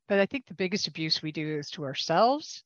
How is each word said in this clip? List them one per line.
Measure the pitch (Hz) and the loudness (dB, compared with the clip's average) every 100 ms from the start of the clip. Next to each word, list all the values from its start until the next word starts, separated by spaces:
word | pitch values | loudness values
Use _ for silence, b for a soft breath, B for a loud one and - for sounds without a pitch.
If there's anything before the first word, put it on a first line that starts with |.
| - | 0
But | 196 | 2
I | 196 | 4
think | 277 - | 0 -8
the | |
biggest | 165 185 196 - | -6 -2 -2 -4
abuse | 156 160 - | -4 -2 -2
we | 156 | -2
do | 156 151 151 | -4 -4 -4
is | 143 | -6
to | - | -8
ourselves | 139 - - 165 226 285 - - | -6 -4 2 6 6 4 -4 -14